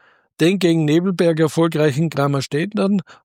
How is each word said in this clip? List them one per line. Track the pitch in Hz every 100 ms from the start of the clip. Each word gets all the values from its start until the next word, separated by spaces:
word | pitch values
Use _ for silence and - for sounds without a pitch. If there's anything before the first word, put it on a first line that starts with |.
| _ _ _ -
den | 160 196
gegen | 175 165 151
Nebelberg | 160 190 175 170 160
erfolgreichen | 156 165 165 160 151 127 165
Grammerstädtnern | 135 143 139 - 143 196 214 196 202 - -